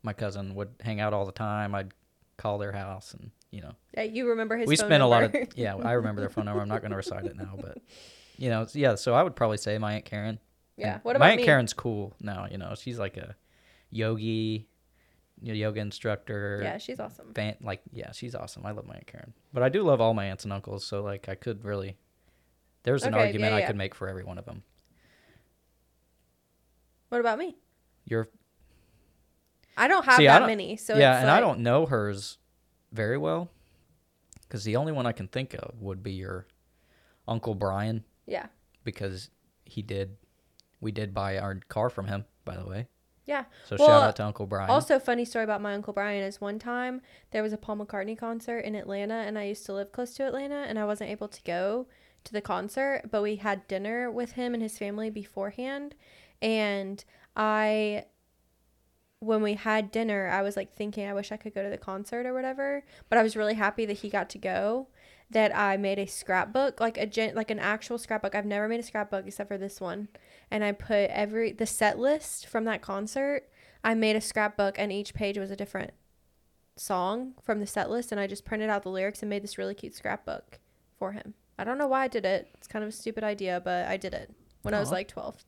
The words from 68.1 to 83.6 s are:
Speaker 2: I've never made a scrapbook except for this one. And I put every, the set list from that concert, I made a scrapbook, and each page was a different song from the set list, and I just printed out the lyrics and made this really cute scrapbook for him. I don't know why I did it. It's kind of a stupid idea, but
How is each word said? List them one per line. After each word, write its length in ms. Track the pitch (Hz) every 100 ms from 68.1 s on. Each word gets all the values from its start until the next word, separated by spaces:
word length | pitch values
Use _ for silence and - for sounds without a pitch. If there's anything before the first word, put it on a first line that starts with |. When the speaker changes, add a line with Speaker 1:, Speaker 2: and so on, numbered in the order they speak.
| 214 196 202
Speaker 2:
I've 100 | 202
never 220 | 202 214
made 120 | 233
a 40 |
scrapbook 420 | 233 214 208 196 196
except 200 | 202 202
for 80 | 196
this 240 | 196 -
one. 260 | 185 185 208 - - - _
And 120 | 214
I 80 | 208
put 380 | 202 - 214 202
every, 420 | - 208 220 226
the 140 | 220 226
set 320 | - 214 -
list 460 | 254 302 - - -
from 180 | 233 226
that 160 | 214
concert, 680 | - 196 214 277 277 285 - _ - _
I 100 | 220 226
made 200 | 220 214
a 60 |
scrapbook, 560 | 214 - 208 208 202 196
and 120 | 208
each 220 | 196 202
page 240 | - 202 202
was 140 | 196
a 40 | 196
different 340 | 202 190 - - _ _ _ _ _ _ _ -
song 560 | - 185 180 220 262 254
from 180 | - 214
the 80 | 208
set 220 | - -
list, 220 | 233 240
and 100 | 208
I 60 | 196
just 180 | 202 -
printed 240 | 220 214
out 140 | 208
the 60 | 185
lyrics 300 | 185 196 202
and 60 | 214
made 140 | 202
this 140 | 208 -
really 160 | 190 202
cute 200 | - -
scrapbook 640 | - - - - - - _ _ _ _
for 140 | 190
him. 200 | 202 - - _ -
I 40 | 202
don't 120 | 262
know 80 | 285
why 160 | 262
I 40 | 262
did 160 | 240
it. 240 | 190 190 -
It's 140 | _ -
kind 160 | 220
of 60 | 214
a 40 |
stupid 300 | 220 - 226
idea, 360 | 214 208 190
but 280 | 180